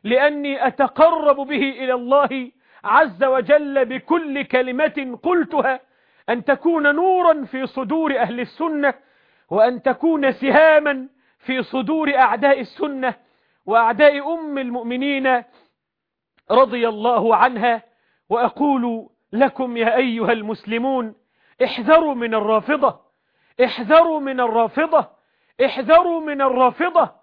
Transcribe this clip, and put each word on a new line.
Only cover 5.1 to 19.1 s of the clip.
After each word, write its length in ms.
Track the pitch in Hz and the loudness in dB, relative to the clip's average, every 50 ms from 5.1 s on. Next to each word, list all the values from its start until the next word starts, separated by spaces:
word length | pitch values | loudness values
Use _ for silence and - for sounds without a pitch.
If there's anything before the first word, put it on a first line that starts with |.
| 240 - | -12 -6
قلتها، 580 | - 330 370 349 285 - 320 285 240 269 262 254 _ _ _ _ _ _ _ _ _ - | -2 -2 0 0 -2 -2 -2 -2 0 -2 -4 -4 _ _ _ _ _ _ _ _ _ -6
أن 160 | 233 240 - | -6 -4 0
تكون 500 | - 277 269 - 330 339 320 294 285 294 | -2 -2 0 0 -2 0 2 0 0 0
نوراً 500 | 311 359 381 370 370 359 339 320 302 262 | 2 0 0 2 2 4 2 2 2 -2
في 220 | - - 262 262 | -10 -8 -8 -8
صدور 520 | - - 262 262 190 311 320 320 294 277 262 | -8 -8 -10 -6 -4 -4 -2 -2 -2 -2 -2
أهل 220 | 247 175 240 240 | -2 -4 -4 -8
السنة، 540 | 247 - - - 320 330 311 294 285 277 254 - _ _ _ _ _ _ _ _ _ _ | -10 -10 -8 -6 -6 -6 -4 -2 -2 -2 -2 -4 _ _ _ _ _ _ _ _ _ _
وأن 320 | 165 208 220 247 247 233 | 0 2 2 2 0 -2
تكون 500 | _ 269 247 - - 330 320 294 277 269 | _ -4 -2 0 0 0 0 2 0 -2
سهاماً 760 | - - 247 277 254 294 311 320 311 302 302 294 277 262 262 269 _ _ _ _ _ _ | -2 0 -2 2 4 6 6 6 6 4 2 2 -4 -4 -8 -16 _ _ _ _ _ _
في 240 | _ - 262 262 | _ -6 -6 -6
صدور 540 | 240 - - 262 240 190 311 311 311 294 285 | -6 -4 -6 -6 -4 -2 -2 -2 -2 0 2
أعداء 440 | 254 262 220 220 226 247 277 277 269 | 4 4 2 2 0 2 2 2 0
السنة 540 | 240 - _ - 392 294 277 262 254 254 - _ _ _ _ _ _ _ _ _ _ | -2 -12 _ -8 -8 -8 -6 -4 -6 -6 -6 _ _ _ _ _ _ _ _ _ _
وأعداء 680 | 190 214 226 233 226 240 202 302 294 294 285 277 294 339 | 0 2 2 2 2 2 6 6 6 6 4 -6 -6 -6
أم 240 | 330 320 302 285 277 | -6 -6 -8 -6 -6
المؤمنين 840 | 269 247 240 247 226 233 247 254 269 285 277 269 262 262 254 240 240 _ _ _ _ _ _ _ _ _ _ _ _ _ _ _ _ _ _ _ _ - | -6 -6 -8 -8 -8 -6 -6 -4 -4 -4 -4 -2 0 0 0 -2 -4 _ _ _ _ _ _ _ _ _ _ _ _ _ _ _ _ _ _ _ _ 0
رضي 380 | 202 247 269 226 226 240 233 233 | 2 2 2 2 0 -4 -4 -4
الله 480 | 214 208 214 247 240 220 202 226 214 | -4 -2 -2 0 0 0 2 2 2
عنها. 460 | 180 226 262 247 214 220 247 233 226 _ _ _ _ _ _ _ _ _ _ | 2 2 0 0 -2 -2 -2 -2 -2 _ _ _ _ _ _ _ _ _ _
وأقول 800 | 202 233 247 - - - 294 294 277 262 233 240 226 226 208 _ | -2 -2 -2 -2 -2 -2 -2 0 0 0 -2 -4 -6 -8 -12 _